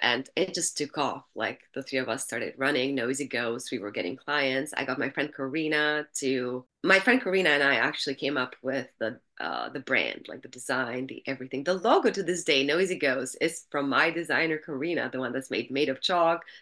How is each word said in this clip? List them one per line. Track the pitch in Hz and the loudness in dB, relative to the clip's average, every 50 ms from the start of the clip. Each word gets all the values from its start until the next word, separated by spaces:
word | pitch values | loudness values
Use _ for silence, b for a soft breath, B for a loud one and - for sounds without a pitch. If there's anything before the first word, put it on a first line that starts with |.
and | - 120 120 123 135 - - | 2 2 2 2 -2 -4 -2
it | 156 185 180 | -2 -2 0
just | - 175 170 - - | -2 -2 -2 -2 -2
took | - 147 143 - 156 | -4 -6 -4 -2 -2
off. | 139 120 92 143 - _ - | -2 -2 -2 -6 -12 _ -6
Like, | - 113 101 - - - _ - | -4 -4 -4 -4 -6 -14 _ -10
the | 139 | -10
three | 131 - 135 127 | -8 -4 -2 -2
of | 127 113 | 0 -2
us | 113 - - | -2 -4 -4
started | - - 117 110 - - 127 | -6 -4 -6 -6 -6 -4 -2
running | 135 139 147 127 127 139 139 | 0 2 2 2 2 0 0
Noisy | 131 117 123 139 135 143 | 0 0 0 -2 -2 -4
Ghost. | 123 - 120 120 117 117 131 - - | -4 -4 -2 -2 -2 -2 -4 -4 -6
We | 131 110 | -6 -6
were | 98 104 | -6 -6
getting | 98 113 82 87 131 | -6 -4 -4 -4 -6
clients. | 131 - - 147 147 139 131 131 135 147 151 - | -6 -4 -2 0 0 2 2 0 0 -2 -2 -4
I | - 143 | -4 -4
got | - 139 135 | -2 -2 -2
my | 123 135 | -2 -4
friend | - 160 143 151 - | -2 -4 -4 -4 -4
Karina | - 135 131 135 160 156 151 156 151 151 151 151 151 147 _ - | -8 -6 -4 -4 -2 -2 0 2 2 2 2 0 -2 -4 _ -8
to, | - 143 131 135 127 123 123 123 127 127 _ _ - | -4 -2 0 0 0 -2 -2 -4 -6 -8 _ _ -2
my | - 180 190 196 | 4 6 6 6
friend | - 254 240 262 | 6 6 4 4
Karina | - 190 185 190 160 156 | 4 2 2 4 4 6
and | 147 143 | 6 6
I | 139 139 135 | 6 4 4
actually | 113 123 151 151 - - 143 135 | 4 2 0 0 -2 -4 -4 -4
came | - 147 135 147 | -2 -2 -2 0
up | 135 127 - - - | 0 -2 -4 -6 -8
with | - 131 135 131 131 - _ - | -6 -4 -4 -4 -4 -6 _ -4
the, | 113 110 123 - _ _ _ - | -4 -4 -4 -8 _ _ _ -8
uh, | - 85 65 60 - 113 | -6 -4 -4 -4 -6 -6
the | - 139 | -8 -8
brand, | 131 - 127 110 73 57 50 - - - | -2 0 2 2 2 0 -2 -8 -10 -14
like, | - - | -14 -14
the | - 127 | -14 -16
design, | - 123 - - 127 131 127 117 120 127 131 | -16 -12 -4 -2 0 0 0 -2 -2 -6 -6
the | 127 120 - - | -6 -8 -8 -6
everything. | 135 135 131 127 131 - 135 139 | -6 -6 -6 -8 -6 -6 -4 0
The | 170 190 | 0 0
logo | 185 170 233 311 381 277 220 | 2 4 4 4 6 6 2
to | - 196 | 0 0
this | 175 160 180 165 - | -2 -2 -2 -2 2
day, | - 147 135 | 2 4 4
Noisy | 139 143 151 175 190 175 180 139 | 4 4 4 2 2 2 0 0
Ghost, | 151 135 127 135 131 - - - | 2 2 2 0 -2 -6 -4 -2
is | 151 165 160 - - - | -2 -2 -2 -4 -12 -6
from | - 143 139 139 | -4 -2 0 2
my | 123 135 156 170 | 4 4 4 4
designer, | 160 170 165 156 135 131 165 160 156 151 | 2 -2 -2 0 2 2 2 2 0 -2
Karina, | - - 147 127 151 175 170 135 117 131 | -4 -6 -6 -4 -2 -2 -2 -2 -2 -2
the | 131 127 | -4 -4
one | 131 120 | -4 -2
that's | 127 131 131 - | -4 -4 -4 -2
made | 127 113 117 - | -4 -4 -2 -2
Made | 127 135 151 135 | 0 0 0 0
of | 131 - | 0 -2
Chalk, | - - 185 175 165 165 170 170 - B B B | 0 2 4 4 4 4 4 2 -2 B B B